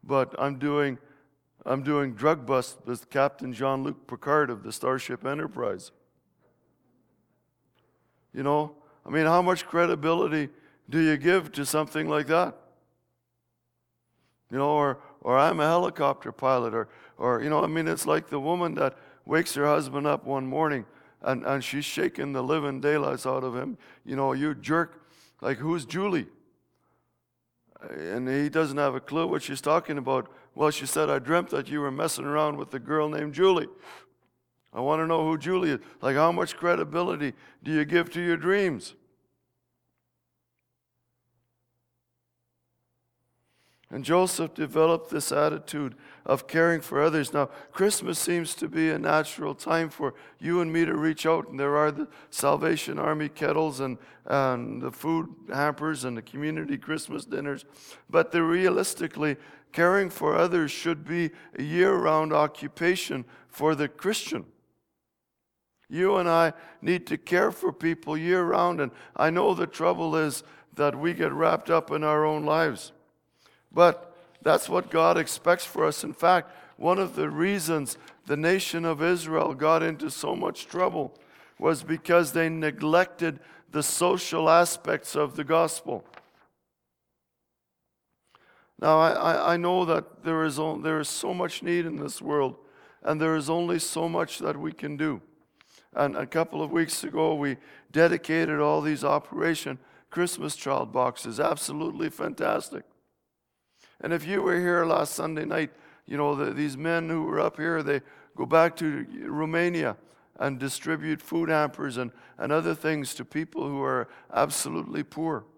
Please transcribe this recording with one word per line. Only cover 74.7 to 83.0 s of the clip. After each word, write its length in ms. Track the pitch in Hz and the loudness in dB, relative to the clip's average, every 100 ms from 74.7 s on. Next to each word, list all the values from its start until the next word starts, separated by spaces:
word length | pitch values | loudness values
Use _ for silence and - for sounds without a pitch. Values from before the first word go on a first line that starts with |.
| 175 175 | -2 0
God 280 | 160 165 170 | 4 4 4
expects 480 | 147 - - 175 - | 0 -2 2 2 0
for 200 | - 160 | 0 0
us. 180 | 147 | 0
In 100 | 151 | -8
fact, 380 | 151 170 185 147 - - - | 0 4 4 2 -14 -20 -4
one 220 | 160 185 | 2 2
of 160 | 190 156 | 0 -2
the 140 | 151 | -4
reasons 680 | 147 180 202 156 160 135 - - - - | 0 0 0 0 -2 -2 -10 -14 -20 -6
the 120 | 147 | 0
nation 480 | 160 190 185 165 165 | 2 2 0 -2 -2
of 160 | 156 | 0
Israel 520 | 165 180 160 160 156 | 2 0 0 0 0
got 300 | 135 151 165 | 2 4 4
into 260 | 165 156 311 | 2 -2 -6
so 260 | - - - | -6 -6 -4
much 320 | - - - | -4 -6 -10
trouble 480 | 175 185 165 143 - _ - - _ | -2 0 0 -8 -10 _ -20 -20 _
was 240 | 147 160 | 0 0
because 500 | - 160 - 170 160 | -2 -6 4 4 6
they 160 | 151 165 | 2 0
neglected 920 | 160 156 120 151 170 | 0 -4 -2 2 4